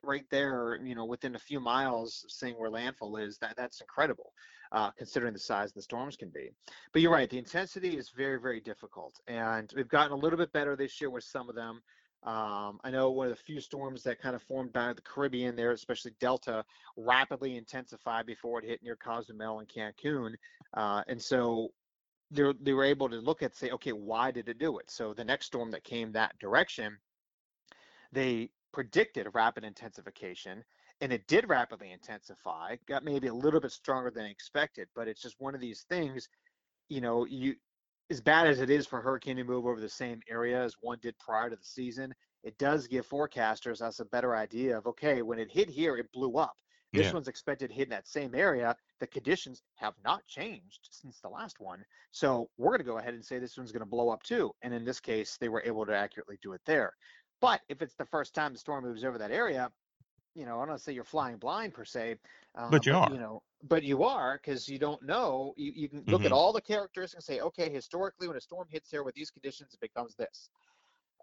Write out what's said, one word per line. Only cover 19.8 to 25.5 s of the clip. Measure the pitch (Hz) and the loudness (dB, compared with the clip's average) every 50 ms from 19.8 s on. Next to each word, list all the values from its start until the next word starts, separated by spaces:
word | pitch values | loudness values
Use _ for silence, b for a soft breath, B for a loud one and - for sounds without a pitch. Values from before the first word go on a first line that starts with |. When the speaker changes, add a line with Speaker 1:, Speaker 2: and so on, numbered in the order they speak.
| 107 107 - - - 147 151 135 117 113 110 - b b b b b b b | -8 -8 -6 -4 -2 -2 0 0 -2 -4 -8 -10 b b b b b b b
Speaker 1:
Uh, | 110 107 104 101 104 - | 0 2 2 2 2 0
and | - 127 117 | -2 -4 -6
so | - - 135 127 120 117 117 113 113 - - _ _ _ _ _ _ _ _ _ _ - | 0 2 4 4 4 4 2 0 0 -4 -6 _ _ _ _ _ _ _ _ _ _ -2
they're, | 147 143 143 143 135 | 2 4 4 4 4
they | 117 139 139 135 | 2 2 2 4
were | 131 135 | 6 6
able | 139 143 135 139 123 | 6 6 4 2 0
to | 117 | -2
look | 113 113 147 156 - 143 | -2 0 0 0 0 0
at, | 123 - | -4 -4
say, | - 135 120 | -4 -4 -4
"Okay, | 127 - - 131 113 | -4 -4 -4 -4 -6
why | 107 101 107 110 113 127 131 | -4 -4 -2 2 2 2 2
did | 123 120 104 117 | 0 -2 -4 -6
it | 117 117 | -4 -2
do | 151 160 117 - | 0 0 0 -2
it?" | - - | -6 -10
So | - - 113 107 107 | -8 -6 -6 -6 -6
the | 120 113 | -4 -2
next | 117 139 - - | 0 0 0 -2
storm | - | -4